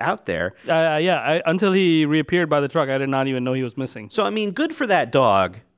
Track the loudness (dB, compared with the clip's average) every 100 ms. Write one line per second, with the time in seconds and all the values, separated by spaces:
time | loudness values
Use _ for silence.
0 | -4 -4 -4 -2 -4 -6 -2 0 2 0
1 | 0 0 0 0 0 0 2 2 4 2
2 | 2 0 0 0 2 0 0 -2 0 -2
3 | 0 -2 -2 -2 -2 -2 -4 -6 -8 -10
4 | -8 -2 -2 -2 -4 -4 -6 -4 0 0
5 | 2 2 4 4 2 -4 _